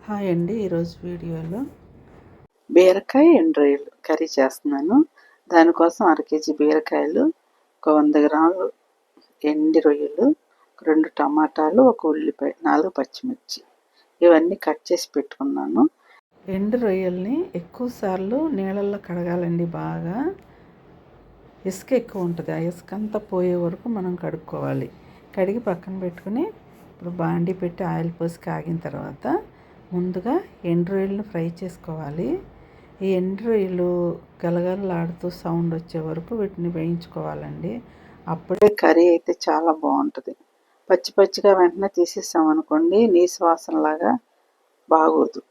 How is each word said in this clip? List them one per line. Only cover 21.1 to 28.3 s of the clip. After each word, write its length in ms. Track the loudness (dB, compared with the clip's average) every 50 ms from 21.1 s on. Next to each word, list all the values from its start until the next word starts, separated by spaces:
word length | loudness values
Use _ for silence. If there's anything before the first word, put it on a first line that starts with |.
| _ -20 _ -20 -20 _ _ -20 _ _ -10 -8
ఇసుక 180 | -8 -8 -6 -2 -2 -2
ఎక్కువ 260 | -2 -4 -8 -6 -4 -4
ఉంటది, 240 | -4 -6 -6 -6 -6 -4
ఆ 20 | -4 -6
ఇసుక 220 | -6 -8 -14 -14 -10 -8
అంతా 220 | -8 -6 -6 -8 -8 -6
పోయే 240 | -4 -4 -2 -2 -2 -2 -2
వరకు 220 | -4 -6 -6 -8 -8 -6 -6
మనం 140 | -4 -6 -6 -6 -8
కడుక్కోవాలి. 680 | -8 -10 -10 -12 -12 -10 -8 -6 -6 -4 -6 -6 -8 -12 -20 -20 -20 -20 -20 -20 -14 -4 -4
కడిగి 260 | -2 -2 -2 -4 -4 -4
పక్కన 240 | -6 -6 -8 -12 -12 -8 -8
పెట్టుకుని, 400 | -10 -10 -10 -12 -8 -4 -4 -4 -4 -6 -16 -20 -20 -20 -20 -20 -20
ఇప్పుడు 220 | -20 _ -14 -12 -6 -4 -4
బాండీ 320 | -2 -2 -2 -2 -2 -4 -4 -6
పెట్టి 200 | -8 -6 -6 -6 -4 -4
ఆయిల్ 200 | -4 -4 -6 -6 -6
పోసి 200 | -6 -6